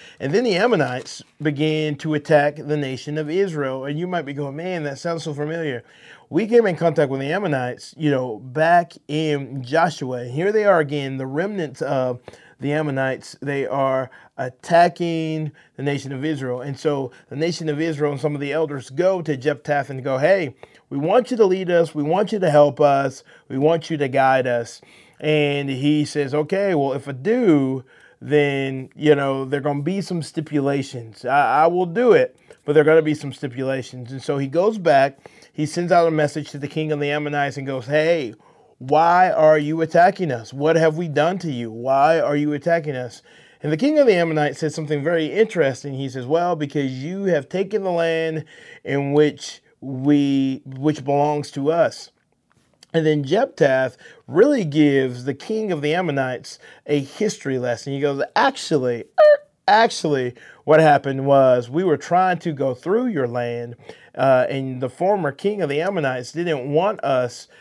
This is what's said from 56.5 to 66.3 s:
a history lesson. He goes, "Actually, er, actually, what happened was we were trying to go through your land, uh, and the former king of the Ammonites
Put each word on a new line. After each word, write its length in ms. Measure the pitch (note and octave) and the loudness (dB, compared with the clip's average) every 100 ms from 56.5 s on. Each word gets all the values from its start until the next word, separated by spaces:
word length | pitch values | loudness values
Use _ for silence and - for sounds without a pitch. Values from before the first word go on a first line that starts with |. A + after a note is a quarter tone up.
| - - - - | -20 -20 -14 -4
a 140 | D3 | -2
history 580 | C3+ - G#3+ G#3 C#3 C3 | -2 -4 -4 -4 -6 -4
lesson. 360 | B2 A2+ C#3 | -4 -6 -6
He 80 | C#3 | -2
goes, 200 | C#3+ C#3 - - | -2 -2 -2 0
"Actually, 680 | C4+ - - D3+ B2+ A#2 - - | 0 0 -2 0 0 -4 -4 4
er, 220 | D4+ - - _ - | 6 6 0 _ 2
actually, 680 | G#3+ A3+ - D#3+ C#3 B2 - - - - | 4 4 0 -2 0 -2 -8 -20 -6 4
what 140 | D#3 | 6
happened 460 | D#3 C#3+ C#3+ C3+ C#3 | 8 6 2 -2 4
was 440 | C#3 C3 B2 A#2+ | 6 6 4 2
we 140 | D3 | -2
were 140 | F#3 C#3+ | 0 0
trying 400 | - F3 F#3 F3 | 0 2 2 0
to 120 | F3 | -4
go 220 | C#3 C3+ B2 | -4 -4 -4
through 320 | E3 A3 B3+ | -2 0 0
your 200 | E3+ B2 | -2 -2
land, 480 | B2 A#2+ A#2+ A#2+ A#2+ - - - | -2 -4 -6 -10 -14 -20 -20 -12
uh, 320 | - C3+ B2+ - | 0 4 4 2
and 320 | C3+ C3 B2+ | -2 -6 -6
the 100 | B2+ | -6
former 420 | - F3+ G#3 D3 | -2 0 0 -2
king 300 | - G3+ G#3 | -4 -4 -2
of 80 | D3+ | -2
the 120 | D3+ | -2
Ammonites 520 | F3+ F#3+ C3+ B2+ B2 | -2 -2 -2 -4 -8